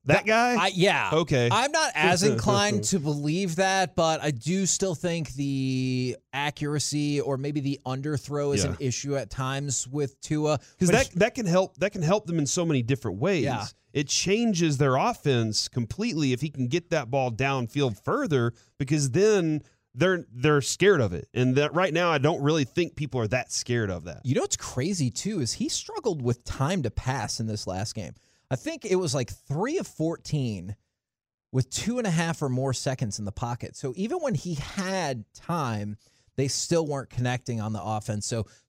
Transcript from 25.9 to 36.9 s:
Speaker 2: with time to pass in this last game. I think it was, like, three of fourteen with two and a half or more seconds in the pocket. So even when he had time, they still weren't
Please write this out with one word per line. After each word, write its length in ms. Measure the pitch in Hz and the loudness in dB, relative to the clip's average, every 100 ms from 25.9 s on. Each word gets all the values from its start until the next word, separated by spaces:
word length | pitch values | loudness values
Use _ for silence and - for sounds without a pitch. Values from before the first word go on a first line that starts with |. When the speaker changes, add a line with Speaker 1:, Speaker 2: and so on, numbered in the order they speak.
| 440 254 160 | -4 -2 -2
Speaker 2:
with 220 | 123 - | -2 -2
time 400 | - - 135 196 | -6 -4 -2 0
to 80 | 117 | -2
pass 480 | - - 131 107 - | -4 -4 -4 -4 -4
in 80 | 110 | -4
this 180 | 107 - | -6 -6
last 300 | 92 107 - | -6 -6 -8
game. 180 | 82 - _ _ _ | -10 -14 _ _ _
I 40 | 131 | -6
think 280 | - 330 214 | -6 -8 -2
it 120 | 185 | 0
was, 180 | 180 135 | 0 -2
like, 160 | 120 | -4
three 480 | - - 143 226 330 | -8 -6 -4 -2 -4
of 80 | 202 | -6
fourteen 880 | - 160 165 - 151 127 101 87 107 _ _ _ _ _ _ _ | -4 -4 -4 -4 -2 -2 -4 -8 -14 _ _ _ _ _ _ _
with 160 | 131 123 | -4 -2
two 260 | - - 247 | -4 -4 -2
and 80 | 214 | 0
a 60 | |
half 320 | 165 165 165 | 0 0 -2
or 60 | 143 | -2
more 240 | 127 135 | 0 0
seconds 440 | 127 - 131 113 98 | -2 -4 -2 -4 -4
in 80 | 107 | -8
the 60 | |
pocket. 440 | - 120 120 - - | -6 -6 -6 -10 -8
So 160 | 139 127 | -8 -6
even 220 | 208 370 | -4 -2
when 160 | 294 175 | -2 -2
he 180 | 180 151 | -4 -6
had 720 | - - 185 190 160 127 104 | -6 -6 -4 -2 -2 -4 -8
time, 640 | - - 175 135 107 104 107 _ _ _ - | -14 -6 -4 -2 -4 -6 -10 _ _ _ -4
they 120 | 135 | -2
still 380 | - - 170 | -2 0 0
weren't 240 | 160 | 0